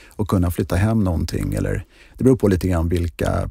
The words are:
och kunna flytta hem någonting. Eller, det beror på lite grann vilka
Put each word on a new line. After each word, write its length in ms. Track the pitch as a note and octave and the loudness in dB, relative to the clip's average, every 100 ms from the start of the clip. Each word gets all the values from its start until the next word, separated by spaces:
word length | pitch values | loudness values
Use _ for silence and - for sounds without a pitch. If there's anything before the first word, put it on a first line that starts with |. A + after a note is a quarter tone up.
| - | -12
och 200 | - F#2 | -8 -2
kunna 220 | F#2+ E2+ | 0 2
flytta 260 | - - F2+ | 0 -2 0
hem 280 | A2 A2+ | 2 2
någonting. 500 | F#2 D#2+ E2+ G1+ G1+ | 0 0 -2 -4 -2
Eller, 300 | - - G2+ - - - - | -2 -2 -4 -8 -16 -16 0
det 60 | |
beror 120 | B2 C3 | 2 4
på 120 | G2+ | 2
lite 200 | F2 F#2 | 2 0
grann 200 | F2 E2+ | 0 0
vilka 600 | F2+ E2+ - F2+ F2+ - | 0 -2 -2 -2 -2 -4